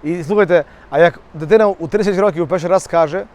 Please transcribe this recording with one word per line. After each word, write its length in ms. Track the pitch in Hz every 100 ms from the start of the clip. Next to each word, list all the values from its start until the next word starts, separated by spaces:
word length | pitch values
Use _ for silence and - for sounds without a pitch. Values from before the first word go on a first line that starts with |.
і 200 | 151 175
слухайте, 400 | 151 208 190 175 147 - -
а 100 | 139
як 200 | 170 - -
дитина 340 | 160 156 220 214
у 200 | 196 160
тридцять 300 | 202 202 185
років 300 | 202 160 160
перший 220 | 175 165
раз 140 | 190
скаже 420 | - 170 156 175 214